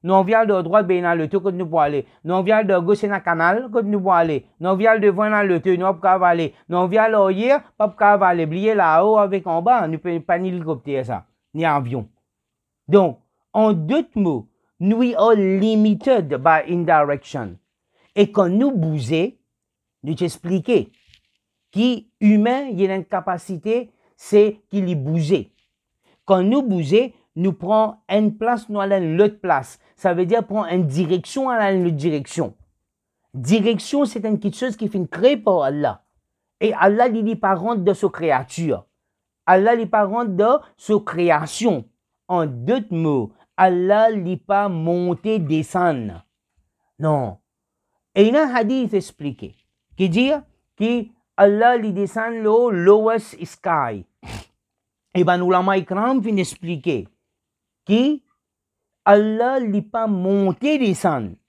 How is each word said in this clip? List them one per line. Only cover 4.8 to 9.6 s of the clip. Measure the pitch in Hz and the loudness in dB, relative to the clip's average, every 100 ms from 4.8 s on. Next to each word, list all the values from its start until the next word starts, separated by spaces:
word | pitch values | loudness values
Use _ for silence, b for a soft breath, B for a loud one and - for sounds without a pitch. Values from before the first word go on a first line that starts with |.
| 220 220 | 2 4
devant, | 202 180 214 | 2 2 0
dans | 214 196 | 0 0
l'auteur, | 175 185 180 | 0 0 -2
nous, | 190 | -2
on | 175 | 0
peut | 190 | 0
aller. | 185 180 170 151 b _ | 2 2 2 -2 b _
Nous, | 175 | -2
on | 180 | 0
vient | 214 220 | 2 2
là, | 214 196 | 2 2
hier, | 190 240 285 b _ | 2 0 0 b _
pas | 214 | -4
capable | - 202 208 185 | 2 4 4 2
aller. | 175 156 | 2 -2
Oubliez | 170 214 214 | -2 0 2
là-haut | 170 160 202 214 | 4 4 4 2
avec | 202 190 180 | 2 -2 -4
en | 165 | -2